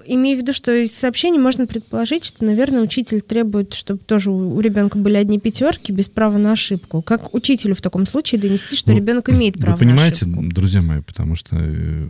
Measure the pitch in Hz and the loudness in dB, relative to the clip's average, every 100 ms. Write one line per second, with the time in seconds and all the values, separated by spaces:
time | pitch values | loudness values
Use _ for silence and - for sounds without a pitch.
0 | - 254 269 262 247 269 - 240 226 - | -4 0 2 0 -2 -4 0 0 0 -2
1 | 254 240 349 330 254 254 240 226 - 226 | -4 0 2 2 2 0 -2 -6 -6 -4
2 | 226 330 - - 220 214 277 262 220 - | -2 -4 -6 -4 0 0 2 0 0 -2
3 | 233 214 202 220 220 208 196 - - 202 | -2 -4 -2 -2 0 -2 -4 -6 -8 -6
4 | - 214 196 190 185 196 220 208 202 208 | -2 0 0 -2 -2 0 0 2 0 0
5 | 202 202 202 208 220 - 277 359 - 196 | 2 2 2 0 -2 -2 -2 -2 -4 -4
6 | 196 - 214 208 208 220 - 190 - 165 | -2 0 0 2 2 0 -2 -6 -4 -6
7 | - 226 - 247 254 262 208 190 185 190 | -2 -2 -2 -4 0 0 0 -2 -2 -2
8 | 196 277 - 220 196 196 - 285 - 214 | -2 -2 -2 0 0 -2 -2 -2 2 2
9 | 202 247 233 254 220 190 - 170 123 131 | 2 0 2 2 2 0 0 4 6 6
10 | 165 - 90 85 87 85 92 95 82 76 | 4 2 -2 -2 -2 0 2 2 2 -2
11 | - - 80 82 - 82 80 78 80 78 | -6 -6 -4 -4 -4 -4 -2 -4 -4 -4